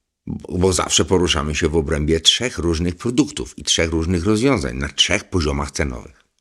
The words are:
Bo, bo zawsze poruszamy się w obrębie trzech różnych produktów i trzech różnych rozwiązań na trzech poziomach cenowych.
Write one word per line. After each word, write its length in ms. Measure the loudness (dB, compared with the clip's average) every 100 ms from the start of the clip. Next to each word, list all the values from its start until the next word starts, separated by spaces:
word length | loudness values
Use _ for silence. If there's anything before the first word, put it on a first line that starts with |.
| _ _ -12
Bo, 300 | -12 -6 0
bo 160 | 2
zawsze 320 | 2 0 0 2
poruszamy 500 | 2 2 0 0 0
się 140 | 0
w 60 | 0
obrębie 440 | 0 0 2 2
trzech 380 | 2 0 -2 -2
różnych 380 | -2 0 -2 -2
produktów 640 | -2 0 0 -4 -10 -8
i 40 |
trzech 280 | -4 0 2
różnych 340 | 0 0 0 2
rozwiązań 520 | 2 2 2 -2 -4
na 120 | -6
trzech 340 | -2 0 0
poziomach 480 | 0 0 0 0 -4
cenowych. 520 | -2 -4 -4 -14 -20 _ _